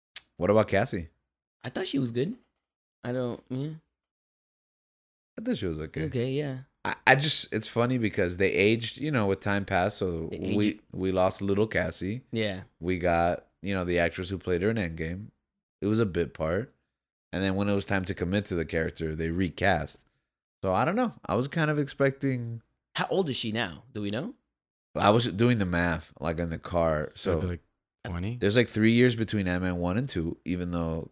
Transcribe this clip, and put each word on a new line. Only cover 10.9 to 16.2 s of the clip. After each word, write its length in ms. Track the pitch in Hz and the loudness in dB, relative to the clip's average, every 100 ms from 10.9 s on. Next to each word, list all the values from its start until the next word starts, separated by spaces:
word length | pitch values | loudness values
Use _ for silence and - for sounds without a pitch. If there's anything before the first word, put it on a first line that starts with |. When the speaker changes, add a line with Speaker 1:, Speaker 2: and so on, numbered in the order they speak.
Speaker 1:
we 200 | 87 92 | -4 0
lost 280 | 92 92 - | 2 2 2
little 240 | 98 98 110 | 0 2 2
Cassie. 560 | - 90 - 92 117 - | 0 -2 -4 -6 -6 -6
Speaker 2:
Yeah. 280 | 117 107 92 92 _ | -4 -4 -6 -12 _
Speaker 1:
We 180 | 82 92 | -4 0
got, 480 | 87 85 85 85 - _ | 2 2 2 0 -6 _
you 120 | 92 | -4
know, 100 | 98 | -2
the 140 | 87 87 | 0 2
actress 300 | 85 - 87 | 0 -2 -6
who 100 | 95 | -6
played 240 | 92 87 | -2 0
her 80 | 98 | 0
in 60 | 113 | 0
Endgame. 500 | 87 80 80 90 110 _ _ _ _ _ | -2 -4 -6 -6 -12 _ _ _ _ _
It 60 | 101 | 0
was 120 | 110 | 2
a 60 | 110 | 2
bit 280 | 85 | 0